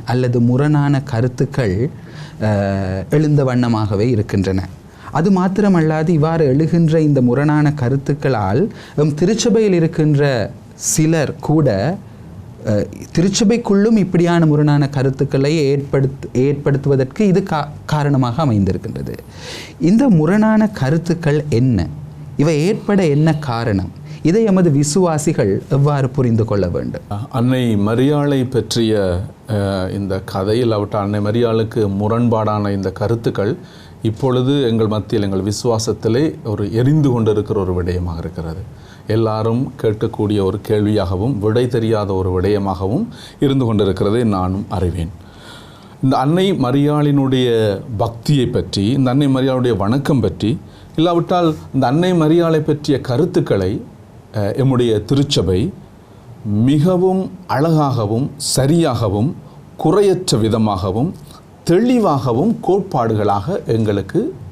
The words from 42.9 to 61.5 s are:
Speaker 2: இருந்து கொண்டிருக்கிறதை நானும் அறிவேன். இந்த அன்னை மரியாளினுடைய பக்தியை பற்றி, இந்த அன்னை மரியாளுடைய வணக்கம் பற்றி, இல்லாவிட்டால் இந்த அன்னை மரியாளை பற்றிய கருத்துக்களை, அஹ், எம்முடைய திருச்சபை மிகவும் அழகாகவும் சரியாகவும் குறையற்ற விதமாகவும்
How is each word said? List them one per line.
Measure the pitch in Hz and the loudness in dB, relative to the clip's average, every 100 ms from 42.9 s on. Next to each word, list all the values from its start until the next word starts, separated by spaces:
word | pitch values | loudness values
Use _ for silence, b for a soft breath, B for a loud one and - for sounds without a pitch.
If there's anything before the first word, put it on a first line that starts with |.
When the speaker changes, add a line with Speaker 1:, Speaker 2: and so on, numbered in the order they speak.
| 131 233 B B B | -2 -4 B B B
Speaker 2:
இருந்து | 143 135 120 | 0 2 2
கொண்டிருக்கிறதை | 107 98 92 101 113 | 2 2 0 0 2
நானும் | 117 98 92 95 98 | 0 0 -2 -4 -4
அறிவேன். | 101 90 85 82 - B B B B B B B B | -2 -2 -2 -6 -8 B B B B B B B B
இந்த | 135 127 | 0 2
அன்னை | 131 175 190 | 2 2 2
மரியாளினுடைய | 180 123 139 147 147 147 143 135 131 127 117 107 98 - 104 | 0 0 2 2 2 2 2 2 2 2 2 2 -2 -6 -4
பக்தியை | 113 - - 143 120 | -4 -4 0 2 2
பற்றி, | 104 85 - 101 | -2 -2 -2 0
இந்த | 139 127 | 2 2
அன்னை | 127 147 | 2 2
மரியாளுடைய | 131 131 127 123 107 | 2 0 0 0 0
வணக்கம் | 98 131 139 139 | 0 0 0 0
பற்றி, | 104 82 104 156 B B B - | 0 -2 -2 -4 B B B -2
இல்லாவிட்டால் | 165 170 165 180 170 151 - | 0 0 0 2 0 -2 -4
இந்த | 135 127 | 0 2
அன்னை | 147 180 | 2 2
மரியாளை | 180 156 170 170 160 | 2 4 4 4 2
பற்றிய | 156 147 - 135 | 0 -2 0 -2
கருத்துக்களை, | - 123 175 170 - 101 92 127 - - - - - | 0 0 0 0 0 0 0 -2 -8 -18 -20 -20 -10
அஹ், | 110 101 - | -4 -2 0
எம்முடைய | 131 127 120 107 101 | 2 2 2 0 0
திருச்சபை | 139 143 - 92 92 151 - B B B B B - 107 | 0 2 0 0 0 0 -6 B B B B B -12 -4
மிகவும் | 104 120 151 165 185 185 190 185 - - | 0 2 4 2 2 2 0 -4 -10 -6
அழகாகவும் | 117 160 156 143 113 104 113 143 - - - | -2 2 2 2 0 -2 -2 -4 -6 -4 0
சரியாகவும் | 135 170 160 113 113 101 127 - B B - - | 2 2 2 0 0 0 -2 -4 B B -20 -4
குறையற்ற | 156 180 202 185 - 131 | 0 4 4 2 0 0
விதமாகவும் | 110 110 107 98 98 98 156 - B B - | 2 2 2 0 -2 -2 -4 -6 B B -20